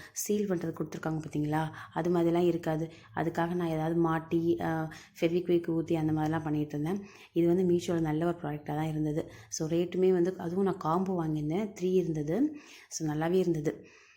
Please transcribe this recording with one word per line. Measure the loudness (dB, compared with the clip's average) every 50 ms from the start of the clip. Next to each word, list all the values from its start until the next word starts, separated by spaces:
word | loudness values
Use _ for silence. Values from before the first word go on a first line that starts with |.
| -10 -12 -10
சீல் | -6 -2 0 0 0 0 0
பண்றது | 0 -2 -2 -4 -4
கொடுத்துருக்காங்க | -4 -6 -6 -6 -6 -4 -4 -4 -4 -4
பார்த்தீங்களா? | -4 -2 -2 0 0 0 0 0 -2 -6 -10 -14 -8 -4
அது | -2 0 2 4
மாதிரிலாம் | 4 4 4 4 4 4
இருக்காது. | 4 2 2 0 -2 -2 -2 -2 -6 -8 -14 -18 -10 -6
அதுக்காக | -4 -2 -2 0 0 0 0 0
நான் | -2 -2 0
ஏதாவது | 0 0 0 0 2
மாட்டி, | 2 2 2 2 0 -2 0 0 2 2 2 0 0
அ, | 0 -2 -2 -2 -4 -6 -8 -14 -20 -20 _ 0
ஃபெவிக்விக் | 0 0 2 0 0 2 2 2 2 0
ஊத்தி | -2 -2 0 0 0
அந்த | 0 2 2 2
மாதிரிலாம் | 2 0 0 0 -2 -2
பண்ணிட்டு | -2 -2 -2 -2 -2 -4 -4
இருந்தேன். | -2 -2 -4 -4 -6 -10 -18 -20 -14 -4 0
இது | 2 4
வந்து | 4 4 4 4
மீஷோல | 4 4 2 2 0 0 0
நல்ல | 0 0 0 0 0
ஒரு | 0 -2 -2
ப்ராடக்ட்டா | -4 -6 -6 -6 -6 -4 -4
தான் | -2 -2
இருந்தது. | -2 -2 0 0 0 0 -2 -4 -6 -10 -20 -14 -10
So, | -6 -4 -2 0
ரேட்டுமே | 2 0 0 0 0 2 4 4
வந்து, | 6 4 4 2 0
அதுவும் | -2 -4 -4 0 0 2
நான் | 2 0
காம்போ | 0 0 0 2 2 0 0 0 -2 0
வாங்கியிருந்தேன். | 0 -2 -2 -2 -2 -2 -2 -2 -4 -4 -4
த்ரீ | 0 2 2
இருந்தது. | 2 2 2 0 -2 -2 0 2 2 2 0 -2 -6 -16 -20 -20 -20 -16 -12
So, | -8 -4 -4 -2 -2
நல்லாவே | 0 0 2
இருந்தது. | 2 2 4 2 2 0 0 -2 -4 -6 -8 -20 -20 -20 -20 -20 _